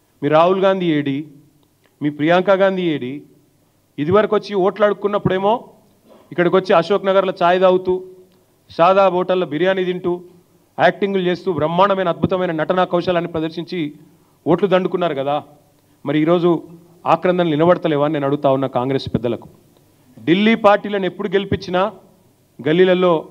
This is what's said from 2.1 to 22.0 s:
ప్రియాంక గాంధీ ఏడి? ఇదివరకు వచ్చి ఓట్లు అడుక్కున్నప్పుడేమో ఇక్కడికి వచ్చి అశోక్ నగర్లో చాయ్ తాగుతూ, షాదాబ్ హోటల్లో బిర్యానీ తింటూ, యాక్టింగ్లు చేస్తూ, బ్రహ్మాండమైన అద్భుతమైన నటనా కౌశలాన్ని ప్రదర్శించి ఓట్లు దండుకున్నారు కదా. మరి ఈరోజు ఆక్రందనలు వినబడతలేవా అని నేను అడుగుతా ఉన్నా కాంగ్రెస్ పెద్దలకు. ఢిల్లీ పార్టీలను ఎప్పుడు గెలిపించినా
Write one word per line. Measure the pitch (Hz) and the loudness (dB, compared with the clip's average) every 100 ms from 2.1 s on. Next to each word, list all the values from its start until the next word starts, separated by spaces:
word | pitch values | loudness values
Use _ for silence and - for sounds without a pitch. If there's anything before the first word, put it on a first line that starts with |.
ప్రియాంక | 147 151 175 185 | -2 0 2 2
గాంధీ | 190 196 190 | 2 2 0
ఏడి? | 175 143 123 147 - _ _ _ _ _ _ - | -2 -4 -6 -12 -16 _ _ _ _ _ _ -8
ఇదివరకు | 147 196 208 208 | 0 2 2 -2
వచ్చి | 202 | -2
ఓట్లు | 202 185 196 | -2 -2 0
అడుక్కున్నప్పుడేమో | 208 196 202 202 190 185 196 247 - _ _ _ _ - _ | 0 0 -2 -2 -2 0 0 -2 -4 _ _ _ _ -20 _
ఇక్కడికి | - 170 185 | -2 0 2
వచ్చి | 185 | 4
అశోక్ | 180 165 202 190 | 2 2 0 2
నగర్లో | 190 190 - | 2 0 0
చాయ్ | 175 185 | 2 4
తాగుతూ, | 185 185 185 185 - - _ _ _ _ _ | 4 2 0 -4 -6 -20 _ _ _ _ _
షాదాబ్ | - 175 190 196 | 0 2 4 2
హోటల్లో | 180 180 185 165 | 2 -2 -2 -4
బిర్యానీ | 151 185 190 | -2 -2 -2
తింటూ, | 180 185 180 175 - _ _ _ _ - | -2 -4 -4 -6 -10 _ _ _ _ 0
యాక్టింగ్లు | 160 175 202 196 | 0 0 -2 -2
చేస్తూ, | 180 175 190 | -2 -4 -4
బ్రహ్మాండమైన | 156 151 170 202 190 180 | -4 -2 2 0 0 -2
అద్భుతమైన | 160 - 185 180 | -2 -2 -2 -4
నటనా | 160 156 185 | -4 -2 -2
కౌశలాన్ని | 180 175 175 175 170 | -2 -2 -2 -2 -4
ప్రదర్శించి | 170 160 165 165 185 151 - - _ _ _ - | -6 -6 -8 -10 -8 -8 -10 -20 _ _ _ -2
ఓట్లు | 170 202 | 0 2
దండుకున్నారు | 185 180 180 175 | 0 0 -2 -4
కదా. | 139 139 147 - - _ _ _ _ 143 | -4 -4 -6 -8 -18 _ _ _ _ -4
మరి | 151 | 0
ఈరోజు | 156 175 170 165 - - _ _ 127 | 2 2 2 0 -4 -20 _ _ 0
ఆక్రందనలు | 165 185 180 175 | 0 2 0 0
వినబడతలేవా | 147 170 175 170 143 | 2 2 2 0 0
అని | 147 | 0
నేను | 156 139 | 0 -2
అడుగుతా | 143 143 | 0 0
ఉన్నా | 135 131 | 0 0
కాంగ్రెస్ | 127 131 135 - | -2 -2 -4 -4
పెద్దలకు. | 113 120 110 - _ _ _ _ _ _ - | -4 -4 -6 -10 _ _ _ _ _ _ -8
ఢిల్లీ | 113 185 214 | 0 2 2
పార్టీలను | 226 208 208 208 202 180 | 4 4 4 0 -4 -4
ఎప్పుడు | 180 208 | -6 -4
గెలిపించినా | 196 196 202 - 175 202 - | -2 -2 -6 -4 -2 -2 -6